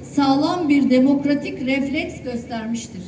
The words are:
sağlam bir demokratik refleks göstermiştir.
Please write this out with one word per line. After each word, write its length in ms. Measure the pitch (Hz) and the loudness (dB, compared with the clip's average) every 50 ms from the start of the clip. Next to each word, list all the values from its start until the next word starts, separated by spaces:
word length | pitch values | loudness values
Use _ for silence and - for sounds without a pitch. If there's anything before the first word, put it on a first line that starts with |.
| - - - | -16 -2 0
sağlam 540 | 294 277 269 277 285 311 330 359 359 339 277 | 2 2 4 4 2 2 0 0 -2 2 2
bir 200 | 285 277 247 226 | 4 4 4 4
demokratik 760 | 247 254 262 285 285 277 - 285 294 - - - - - 254 | 4 6 6 6 4 2 2 0 0 0 -2 -6 -8 -6 -2
refleks 580 | 254 269 277 - - 262 320 349 349 - - - | -2 -2 -2 -2 -2 -4 -4 -4 -6 -10 -10 -10
göstermiştir. 800 | 262 240 233 - - 233 226 220 226 233 226 - - - 185 180 | -8 -8 -8 -8 -8 -8 -8 -6 -6 -6 -6 -8 -10 -12 -14 -14